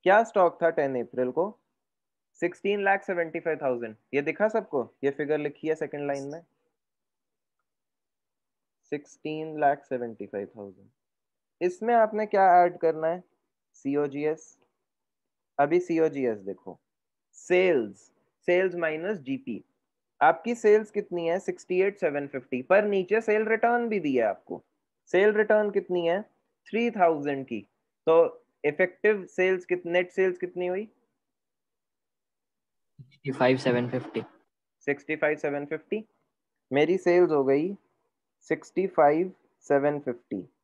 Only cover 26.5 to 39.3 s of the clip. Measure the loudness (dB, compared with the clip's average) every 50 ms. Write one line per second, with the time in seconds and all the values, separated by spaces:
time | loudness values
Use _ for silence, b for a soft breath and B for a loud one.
26.5 | _ _ _ -6 -4 -2 -2 -2 0 2 2 2 2 0 -4 -4 -6 -6 -6 -8
27.5 | -10 -10 -10 _ _ _ _ _ _ _ _ 4 6 6 6 4 0 -10 _ _
28.5 | _ _ -4 -4 0 0 -2 -2 -2 _ 0 0 0 0 -6 -10 _ 0 0 0
29.5 | 0 -2 -2 -4 -6 -4 -4 -2 0 0 -2 0 _ 0 0 0 0 -4 -10 -10
30.5 | -8 -6 -6 -4 -4 -6 -8 -12 _ _ _ _ _ _ _ _ _ _ _ _
31.5 | _ _ _ _ _ _ _ _ _ _ _ _ _ _ _ _ _ _ _ _
32.5 | _ _ _ _ _ _ _ _ _ -20 -20 _ _ _ _ -8 -2 0 2 2
33.5 | 2 2 0 0 0 0 -2 -4 -6 -8 -8 -6 -10 -10 -10 -10 _ _ _ _
34.5 | _ _ _ _ _ _ _ -6 -6 -6 -6 -10 -4 -2 -2 -2 -2 -2 -4 -6
35.5 | -6 -6 -6 -8 -10 -10 _ _ -8 -8 -8 _ _ _ _ _ _ _ _ _
36.5 | _ _ _ _ 0 2 2 2 0 0 2 4 4 4 4 4 4 2 2 2
37.5 | 2 2 0 -4 -6 -10 _ _ _ _ _ _ _ _ _ _ _ _ _ -6
38.5 | -6 -6 -6 -8 _ -4 -4 -2 2 4 6 6 6 4 -2 -4